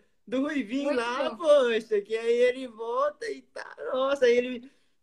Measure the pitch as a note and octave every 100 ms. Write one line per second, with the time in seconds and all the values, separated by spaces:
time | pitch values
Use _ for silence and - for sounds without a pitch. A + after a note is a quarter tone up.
0 | _ _ - B3 C#4+ D4 G3+ C4 C#4+ B3+
1 | A#3 B3+ D#4 C4 D#4+ D4 A#3+ A3+ A#3 G#3
2 | G3+ A3 A#3 A#3+ B3 B3+ B3+ A3 A3+ B3
3 | D4 - D4+ C4+ - - - - - B3+
4 | C4+ C#4 B3 A#3+ B3 B3 C4 _ _ _